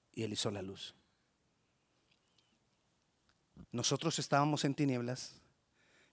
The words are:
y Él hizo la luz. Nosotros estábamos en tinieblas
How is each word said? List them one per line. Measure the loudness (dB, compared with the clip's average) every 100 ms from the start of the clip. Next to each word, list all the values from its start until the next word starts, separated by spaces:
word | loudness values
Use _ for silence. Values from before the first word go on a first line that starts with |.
| _
y | -6
Él | -4
hizo | -2 -2
la | -2
luz. | -6 -10 -14 -16 _ _ _ _ _ _ _ _ _ _ _ _ _ _ _ _ _ _ _ _ _ _ _ _ _ -20 -8
Nosotros | -2 0 2 0 0
estábamos | 2 4 4 4
en | 2
tinieblas | 2 2 2 -2 -6 -8 -14 -20 _ _ _ _ _ _